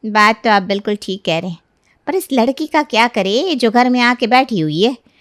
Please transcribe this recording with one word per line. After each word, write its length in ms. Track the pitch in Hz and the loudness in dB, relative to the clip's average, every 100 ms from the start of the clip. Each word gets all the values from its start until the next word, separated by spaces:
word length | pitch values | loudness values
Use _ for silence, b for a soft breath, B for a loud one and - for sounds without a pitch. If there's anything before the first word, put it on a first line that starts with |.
बात 400 | 226 214 208 220 | -2 2 4 2
तो 60 | 226 | 2
आप 140 | 202 | 0
बिल्कुल 340 | 185 196 202 208 | 0 -6 -4 -6
ठीक 220 | - 185 | -6 -8
कह 140 | - 165 | -4 -4
रहे 100 | 180 | -4
हैं, 100 | 170 _ _ _ _ - | -12 _ _ _ _ -6
पर 80 | |
इस 120 | 370 - | -6 -2
लड़की 360 | 240 233 269 311 | 0 0 -2 -2
का 160 | 311 | -2
क्या 240 | 302 208 240 | 0 0 0
करे 460 | 226 190 214 370 | 0 -2 -2 -2
जो 160 | 294 233 | 0 0
घर 180 | 233 247 | 2 2
में 100 | 247 | 2
आके 260 | 240 247 226 | 2 0 2
बैठी 320 | 247 262 214 | 2 2 -2
हुई 220 | 156 151 | -2 0
है? 140 | 214 262 b b | 0 -2 b b